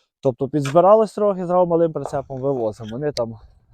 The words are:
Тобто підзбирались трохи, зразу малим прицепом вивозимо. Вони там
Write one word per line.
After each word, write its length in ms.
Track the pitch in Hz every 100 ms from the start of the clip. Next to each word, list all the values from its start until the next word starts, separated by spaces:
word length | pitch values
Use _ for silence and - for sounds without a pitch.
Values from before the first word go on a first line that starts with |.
| _ _
Тобто 280 | 139 120 135
підзбирались 640 | 151 139 165 180 220 214
трохи, 340 | - 208 185 175
зразу 200 | 180 180
малим 260 | 165 165
прицепом 480 | 156 139 143 - 135
вивозимо. 500 | 135 131 110 110 110
Вони 200 | 117 147
там 280 | 131 117 113 - _ _